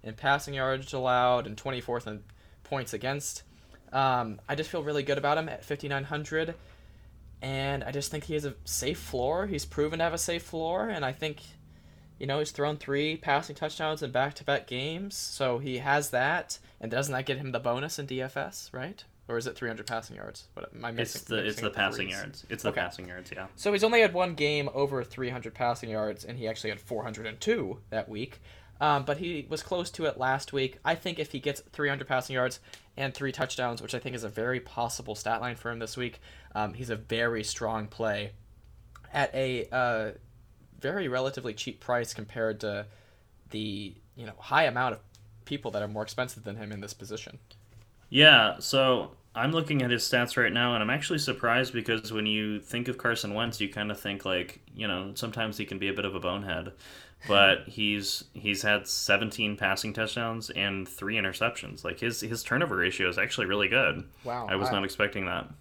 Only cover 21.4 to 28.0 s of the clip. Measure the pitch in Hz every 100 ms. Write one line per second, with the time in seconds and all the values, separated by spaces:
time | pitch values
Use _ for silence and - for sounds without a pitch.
21.4 | 98 104 110 107 98 98 92 95 101 -
22.4 | - 113 110 - 90 - 92 90 90 -
23.4 | 95 - 202 208 220 233 214 175 180 156
24.4 | 147 147 139 135 139 135 117 - 123 123
25.4 | 113 - 120 117 113 110 107 104 - 120
26.4 | 110 110 110 104 - 117 117 104 110 107
27.4 | - 233 104 107 - 110